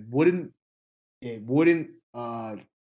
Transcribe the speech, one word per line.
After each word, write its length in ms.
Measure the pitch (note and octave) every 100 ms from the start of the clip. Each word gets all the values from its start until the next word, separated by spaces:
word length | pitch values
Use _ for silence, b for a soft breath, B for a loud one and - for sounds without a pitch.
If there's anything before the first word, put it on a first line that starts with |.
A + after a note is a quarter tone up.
| G#2+
wouldn't, 420 | C3 E3+ F3+ C#3+ _ _ _ _ _ _ _
it 200 | B2 A2+
wouldn't, 480 | A2+ C#3+ E3 E3+ D3+ - _
uh, 420 | A#2+ A#2+ A#2 A2+ G#2 - _ _